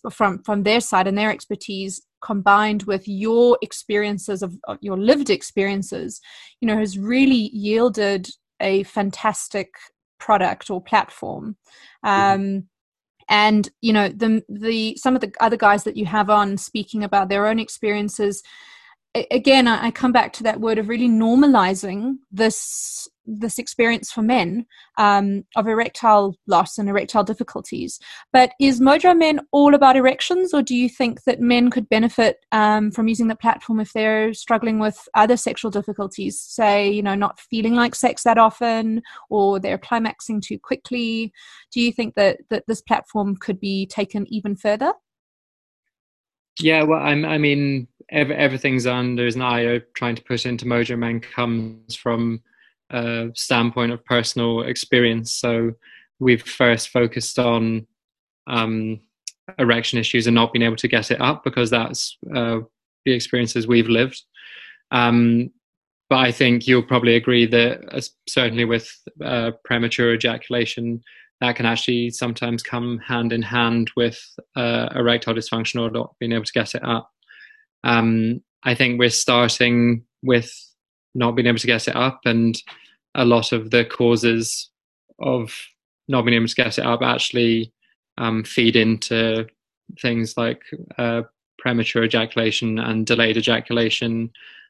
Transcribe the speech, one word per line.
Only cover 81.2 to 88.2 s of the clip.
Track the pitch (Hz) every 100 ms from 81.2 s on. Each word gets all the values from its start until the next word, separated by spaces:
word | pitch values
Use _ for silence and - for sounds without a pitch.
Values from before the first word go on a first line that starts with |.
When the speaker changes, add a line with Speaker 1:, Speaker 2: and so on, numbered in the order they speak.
| 120
Speaker 3:
being | 117 120
able | 113
to | -
get | 113 123
it | 120
up, | 127 - 123
and | 117 117 113 - - _ _ _
a | -
lot | 120 117 113
of | 117 110
the | 120
causes | 113 - 120 113 117 113 110 - - _ _ _ _ -
of | 120 127 113 - - _ _ _ -
not | 131
being | 117 117
able | 113
to |
get | - 120 -
it |
up | 120 120
actually, | 127 123 - 123 117 113 113 _ _ _ _
um, | -